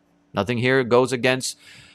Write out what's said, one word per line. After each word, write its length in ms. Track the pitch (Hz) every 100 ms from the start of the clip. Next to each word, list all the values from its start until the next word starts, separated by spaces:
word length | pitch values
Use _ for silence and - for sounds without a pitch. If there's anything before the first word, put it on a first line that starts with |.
| _ _ _
Nothing 260 | 101 98 120
here 260 | 127 135
goes 280 | 120 120 127
against, 460 | 123 127 131 - - - - -